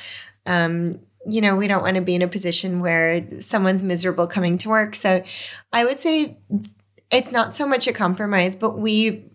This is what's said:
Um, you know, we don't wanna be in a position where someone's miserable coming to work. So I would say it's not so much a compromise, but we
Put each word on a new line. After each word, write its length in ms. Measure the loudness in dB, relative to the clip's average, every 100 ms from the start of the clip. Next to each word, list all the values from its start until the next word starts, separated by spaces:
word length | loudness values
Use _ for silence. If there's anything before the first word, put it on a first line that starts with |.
| -18 -18 -20 _ -2
Um, 540 | 0 0 0 -4 -6 -14 _ -4
you 140 | 0
know, 140 | 2 2
we 120 | 2
don't 140 | 0
wanna 200 | 0 0
be 120 | 0
in 80 | 0
a 60 | 0
position 520 | -2 0 0 2 -2
where 460 | 0 2 2 0 -4 -6
someone's 400 | -2 2 2 2
miserable 460 | 0 0 0 0 0
coming 320 | 0 0 0
to 100 | 0
work. 240 | 0 0
So 300 | 0 0 0 -2 -12 -14 -16 -4
I 100 | 0
would 160 | 0 0
say 380 | 0 0 0 -6 -6 -6 -6 -18 _ _ _
it's 220 | 0 2
not 240 | 0 0 -2
so 100 | 0
much 220 | 2 2
a 40 |
compromise, 640 | 0 -2 -2 0 0 0 0
but 220 | -4 -2
we 480 | 0 2 2 -2 -10